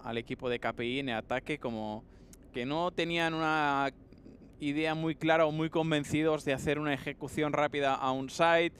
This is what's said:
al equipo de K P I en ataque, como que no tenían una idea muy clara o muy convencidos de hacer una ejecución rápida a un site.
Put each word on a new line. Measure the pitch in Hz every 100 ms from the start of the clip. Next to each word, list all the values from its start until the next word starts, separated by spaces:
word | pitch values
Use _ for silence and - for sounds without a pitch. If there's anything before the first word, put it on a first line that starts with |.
al | 113 117
equipo | 117 127 127
de | 120
K | 117
P | 117
I | 120 131
en | 139
ataque, | 113 - 123 - 151
como | 127 113 107 107 - - - - -
que | 127 127
no | 151 175
tenían | 175 170 170 165
una | 160 160 156 147 139 139 - - - - - - -
idea | 147 147 156 160
muy | 160
clara | 147 156 160 160
o |
muy | 156 160
convencidos | 160 160 151 143 151 156 151
de | 147
hacer | 131 151 147
una | 151
ejecución | 135 - 139 151 - 151
rápida | 143 147 147 139
a | 135 131
un | 131 135
site. | - 170 170 170 -